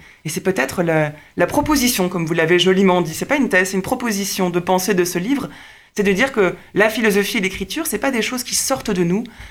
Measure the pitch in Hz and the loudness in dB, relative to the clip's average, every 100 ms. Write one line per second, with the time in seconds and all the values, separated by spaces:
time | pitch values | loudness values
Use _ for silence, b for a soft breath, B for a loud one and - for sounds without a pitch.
0 | B B 156 - 190 190 262 - 170 160 | B B -8 -4 -2 0 -2 0 0 2
1 | 151 147 B - 175 - 285 302 247 226 | 0 -4 B -2 0 0 2 2 2 0
2 | 180 185 165 165 160 180 180 190 196 180 | -2 -2 -2 0 2 4 4 4 4 4
3 | 160 160 180 294 247 185 190 190 185 247 | 0 -4 -2 0 2 2 2 -2 -2 -4
4 | 240 202 196 - 185 175 175 185 185 190 | -2 -4 -4 -2 -2 -2 0 0 2 0
5 | 175 180 190 277 - B B B B - | 0 -2 -2 -2 -4 B B B B -2
6 | 202 190 262 247 185 170 B 165 220 220 | 0 4 2 2 0 0 B 0 0 2
7 | 220 196 202 233 185 - 190 302 320 202 | 2 2 0 -2 -4 -4 -8 -6 -6 -2
8 | 277 254 214 254 - - - 262 - 185 | -2 -2 -2 -6 -4 -4 -2 -4 -2 0
9 | 170 190 240 B B | 0 0 -4 B B